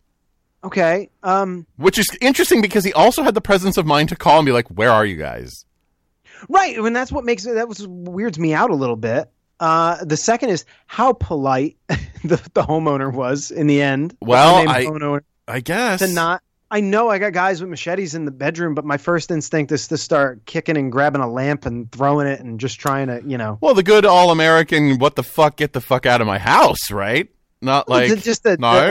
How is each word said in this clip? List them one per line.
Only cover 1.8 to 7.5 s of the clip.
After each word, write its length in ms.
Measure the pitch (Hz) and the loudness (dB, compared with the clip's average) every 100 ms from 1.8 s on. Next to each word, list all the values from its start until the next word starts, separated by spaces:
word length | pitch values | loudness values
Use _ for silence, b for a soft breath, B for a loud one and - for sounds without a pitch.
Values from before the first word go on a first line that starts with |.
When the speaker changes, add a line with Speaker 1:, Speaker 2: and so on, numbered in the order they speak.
| 185 202 | 0 0
Speaker 2:
is 80 | 196 - | -2 0
interesting 400 | 254 277 - 247 | 0 2 2 2
because 240 | 202 214 190 | 2 0 0
he 80 | |
also 300 | 151 208 285 | 4 4 4
had 100 | 285 | 0
the 80 | 214 | 0
presence 340 | - 196 190 190 | 2 0 0 -2
of 100 | 156 | 2
mind 220 | 147 151 | 2 0
to 80 | 175 | 0
call 240 | - 156 | 4 6
and 60 | 143 | 6
be 80 | |
like, 160 | 120 - | 2 0
"Where 200 | 87 120 | 0 4
are 160 | 110 107 | 4 2
you 120 | 82 | -2
guys?" 480 | 71 58 62 - _ _ _ _ _ _ _ B B | -8 -10 -14 -18 _ _ _ _ _ _ _ B B
Speaker 1:
Right, 300 | 359 370 233 | 0 0 -2
and 180 | 220 240 | -4 -2
that's 160 | 262 | -4
what 140 | 285 240 | -6 -4
makes 200 | 233 | -4
it, 100 | 214 | -2